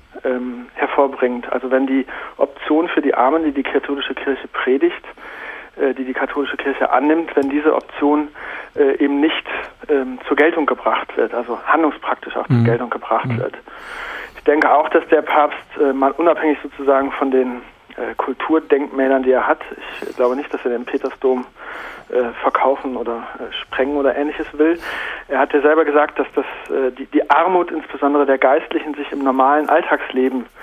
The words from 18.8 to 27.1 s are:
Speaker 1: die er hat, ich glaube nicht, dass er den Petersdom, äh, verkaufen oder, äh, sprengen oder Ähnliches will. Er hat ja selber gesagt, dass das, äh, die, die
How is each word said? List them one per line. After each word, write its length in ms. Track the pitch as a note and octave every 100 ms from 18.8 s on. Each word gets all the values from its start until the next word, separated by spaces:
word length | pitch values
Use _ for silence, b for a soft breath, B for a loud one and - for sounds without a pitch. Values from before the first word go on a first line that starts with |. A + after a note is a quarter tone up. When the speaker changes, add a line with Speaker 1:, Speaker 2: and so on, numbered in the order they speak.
| C#3+ C3+ C3+ C3+
Speaker 1:
die 80 | C3
er 160 | B2+ -
hat, 140 | D#3 - - - - -
ich 80 | -
glaube 180 | B2
nicht, 180 | B2+ D3
dass 120 | C#3
er 60 | B2+
den 140 | A#2+
Petersdom, 600 | A#2+ C#3 C3+ - C3 B2+ B2 B B B B B -
äh, 220 | - A#2+ A#2+
verkaufen 540 | B2+ - C3 C3+ C#3 B2
oder, 260 | A#2 A#2 - -
äh, 140 | B2+ -
sprengen 340 | - - C3+ D3
oder 200 | C#3 C#3
Ähnliches 300 | D3 D3+ D#3
will. 240 | D3 D#3 E3+ B B B B -
Er 100 | C3+
hat 140 | C3+
ja 80 | D3
selber 220 | C#3+ D#3
gesagt, 340 | D3+ D3 D3+ -
dass 80 | C3+
das, 100 | D3 - - -
äh, 200 | C3+ C3
die, 140 | B2
die 240 | C3